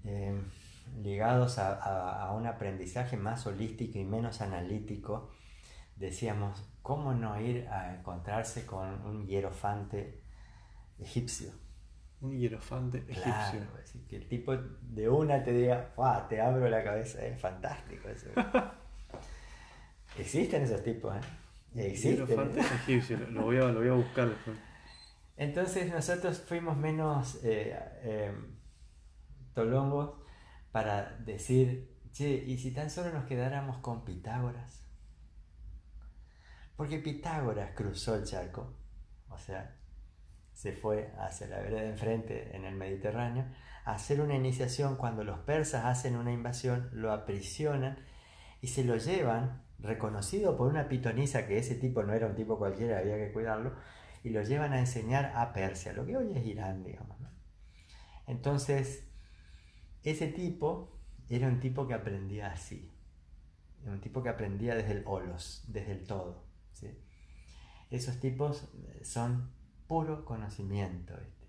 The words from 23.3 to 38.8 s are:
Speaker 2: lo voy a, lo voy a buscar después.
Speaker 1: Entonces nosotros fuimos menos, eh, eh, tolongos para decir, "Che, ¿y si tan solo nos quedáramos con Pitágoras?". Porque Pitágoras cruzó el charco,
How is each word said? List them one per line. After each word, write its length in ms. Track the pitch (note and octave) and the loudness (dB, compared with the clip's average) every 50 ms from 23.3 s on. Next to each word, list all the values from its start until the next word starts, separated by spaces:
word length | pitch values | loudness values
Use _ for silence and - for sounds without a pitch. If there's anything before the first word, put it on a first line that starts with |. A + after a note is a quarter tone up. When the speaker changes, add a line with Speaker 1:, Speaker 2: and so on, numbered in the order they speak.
Speaker 2:
lo 100 | A#2+ A2 A2 | -2 0 2
voy 140 | A2 A#2+ C3 | 4 6 6
a, 40 | C3 B2+ | 8 6
lo 80 | A#2+ A2+ | 6 6
voy 80 | A#2 B2 | 6 6
a 40 | B2+ | 8
buscar 360 | B2 A#2+ B2 - C3 B2 A#2+ | 6 6 4 4 4 4 4
después. 280 | G#2+ - - - A2 G#2+ - - - - - - - - - - - - - - - - | 2 0 -4 -8 -8 -8 -10 -14 -18 -18 -18 -18 -20 -20 -20 -20 -20 -20 -20 -20 -6 -2
Speaker 1:
Entonces 540 | C#3+ D3 C#3+ F3 F#3 F3+ F3+ G3 F3+ E3+ | -2 0 2 2 0 2 2 0 0 2
nosotros 480 | E3+ E3 C#3 - F3+ F3 F3+ F3+ E3+ F3 | 2 0 2 2 2 2 2 0 0 0
fuimos 360 | - - E3+ E3+ E3+ E3 D#3 C#3 | -2 -2 -2 0 2 2 2 2
menos, 640 | D3 D#3 D#3 D#3 D#3 D#3 D3 C#3 B2+ - - - - | 2 2 2 2 4 4 4 2 2 0 -4 0 2
eh, 320 | A#2 A2 G#2+ G#2+ A2 - - - - - - - | 2 2 4 2 -2 -2 -4 -8 -10 -12 -6 -4
eh, 280 | A#2 G#2+ G#2+ G#2 G2+ G2+ G#2 G#2 - - - - - - - - - - - - - - - - - - - - - - | -2 0 0 0 -2 -2 -6 -8 -12 -14 -16 -16 -20 -20 -20 -20 -20 -20 -20 -20 -20 -20 -20 -20 -18 -18 -16 -16 -6 0
tolongos 560 | - A2+ A2+ B2 C3+ C#3 C#3 C#3+ C#3+ D3 D3 - - - - - - - - - - - - | 2 2 4 4 4 4 4 2 2 0 0 -4 -10 -16 -18 -20 -20 -20 -20 -20 -20 -20 -4
para 460 | - A2+ G#2+ G#2+ G#2 G2+ G2 - - - | 0 0 2 4 2 2 0 -2 -6 -10
decir, 800 | A2+ A2 G#2+ - - - B2+ B2+ C3 B2+ B2+ B2+ - - - - - - | -6 -6 -6 -6 0 6 8 8 8 8 6 0 -4 -12 -16 -18 -18 -16
"Che, 180 | - - C#3+ D3 | -6 -2 2 2
¿y 280 | C#3 B2+ - B2+ C3 B2 | 2 2 0 -2 -4 -2
si 120 | B2+ C3+ | -2 -4
tan 200 | B2 C3+ D3+ D#3 | -2 -2 -4 -4
solo 200 | D3 F3 F3+ F3 | -2 -2 -2 -2
nos 140 | E3 D3 B2+ | -2 -2 -2
quedáramos 520 | B2+ C3+ B2 B2 C3 C#3 C#3 C#3 C3+ B2+ B2+ | 0 0 0 0 2 0 0 -2 -2 -4 -4
con 280 | - C3 A#2 A2+ - | -4 -4 -4 -4 -4
Pitágoras?". 800 | - F2+ F2+ - A2 A2 B2 B2 B2 B2 B2 B2 - - - - - - - - - - - - - - - - - - - - - - - - - - - - - - - - - - - - - - - - - - | -6 -8 -6 -6 -4 -2 0 0 0 -2 -4 -10 -12 -12 -16 -16 -16 -16 -16 -18 -18 -18 -20 -20 -20 -18 -20 -20 -20 -18 -14 -14 -12 -12 -12 -14 -14 -16 -14 -14 -14 -16 -16 -20 -20 -20 -20 -20 -20 -18 -18 -18 -18 -6
Porque 240 | - D#3 C#3+ D3+ D#3 | -4 -4 -2 -2 -2
Pitágoras 720 | C#3+ D3+ C#3+ - - F3 D#3+ D#3 C#3 A#2+ G#2+ G#2 G2 F#2 - | -2 -2 -4 -2 -2 -2 0 2 2 2 2 0 -2 -4 -4
cruzó 400 | - A2 G2+ G2 - - - A2 | -2 -2 -2 -2 -2 0 0 0
el 100 | G#2+ G#2 | 0 0
charco, 500 | - - F#2 F2+ F2+ F2+ G#2+ A2+ B2+ - - | -2 -4 -4 -6 -6 -6 -8 -8 -8 -10 -12